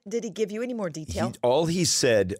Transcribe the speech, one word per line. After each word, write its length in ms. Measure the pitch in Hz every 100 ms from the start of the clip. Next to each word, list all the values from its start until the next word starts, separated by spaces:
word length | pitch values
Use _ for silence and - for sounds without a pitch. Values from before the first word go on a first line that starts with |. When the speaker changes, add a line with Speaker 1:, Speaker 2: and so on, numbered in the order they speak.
| 202
Speaker 1:
did 160 | 233
he 60 | 233
give 220 | 175 208
you 100 | 208
any 100 | 247
more 160 | 233 185
detail? 420 | 156 156 - 160
Speaker 2:
He, 40 | -
all 240 | 123 135 165
he 180 | 180
said, 500 | 165 - 131 110 92 98